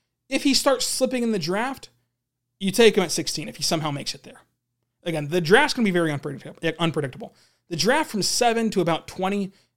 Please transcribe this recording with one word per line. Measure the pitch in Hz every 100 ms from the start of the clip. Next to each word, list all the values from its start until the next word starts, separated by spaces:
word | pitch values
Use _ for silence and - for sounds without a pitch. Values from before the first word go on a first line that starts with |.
| _ _ _
if | 269
he | 285
starts | 262 285 254
slipping | - - 262 254
in | 233
the | 214
draft, | 151 196 247 262 - _ _ _ _ _ _ _
you | 196
take | 185 226 202
him |
at | 170
sixteen | - 151 - 147
if | -
he |
somehow | 147 165 151
makes | 143 - -
it |
there. | - - _ _ _ _ _ _
Again, | 175 165 147
the | 175
draft's | 156 220 294
gonna | -
be | 214
very | 175 160
unpredictable, | 143 151 135 - - 160 160
unpredictable. | 165 156 139 117 233 - _ _ _
The | 170
draft | 175 285 311
from | 214
seven | 170 - 240 226 226
to | 202
about | 170 160 -
twenty | - 185 202 190 - _